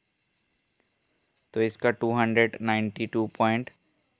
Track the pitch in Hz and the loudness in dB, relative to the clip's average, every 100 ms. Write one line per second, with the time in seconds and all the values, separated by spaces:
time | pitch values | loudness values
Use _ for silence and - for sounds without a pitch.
0 | _ _ _ _ _ _ _ _ _ _ | _ _ _ _ _ _ _ _ _ _
1 | _ _ _ _ _ 113 110 - 123 110 | _ _ _ _ _ -2 -2 0 -2 0
2 | 117 120 113 113 117 - 110 110 107 - | 0 0 2 2 2 0 -2 0 -2 -4
3 | 113 117 110 - 113 113 127 - _ _ | -4 -2 -4 0 0 0 -4 -16 _ _
4 | _ | _